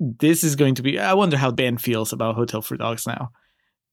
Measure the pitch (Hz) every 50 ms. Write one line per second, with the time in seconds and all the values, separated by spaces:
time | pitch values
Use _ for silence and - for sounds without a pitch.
0 | 165 123 113 - 151 156 170 160 - 156 143 139 143 135 131 123 120 139 139 -
1 | 104 190 190 196 202 175 147 135 135 131 117 131 131 123 120 117 - 127 117 110
2 | 110 - 123 127 113 113 107 113 120 117 - 110 - - 127 123 117 117 117 113
3 | - 113 120 - 127 120 _ _ _ _ _ _ _ _ _ _ _ _